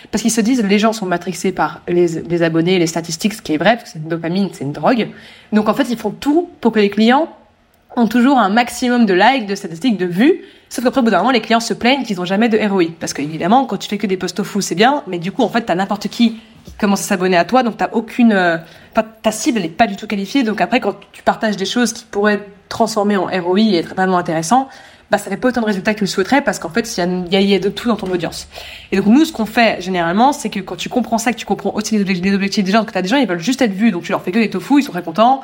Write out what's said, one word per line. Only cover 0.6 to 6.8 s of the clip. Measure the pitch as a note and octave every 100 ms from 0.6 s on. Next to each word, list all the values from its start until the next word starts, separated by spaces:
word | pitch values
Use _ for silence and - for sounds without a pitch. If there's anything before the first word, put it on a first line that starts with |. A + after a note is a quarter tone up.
les | G3 G3+
gens | A3
sont | A3 F3+
matrixés | F3 F#3 F3 F#3+
par | F#3 D#3 - -
les, | F3 F3
les | D#3+ - E3+
abonnés, | E3 E3 E3 F#3
les | D#3+
statistiques, | E3+ D#3+ D#3+ G3+
ce | G#3
qui | -
est | D3+
vrai, | G3+ A#3
parce |
que | -
c'est | E3
une | D#3+
dopamine, | E3 E3 F#3 F#3+
c'est | -
une | C#3
drogue. | D3 E3 A#3+ G3 - - - -
Donc, | G#3+ G#3+
en |
fait, | G#3 A#3+
ils | A#3
font | G#3+
tout | G#3 C#4+ D#4 F4 -
pour | A#3
que | A3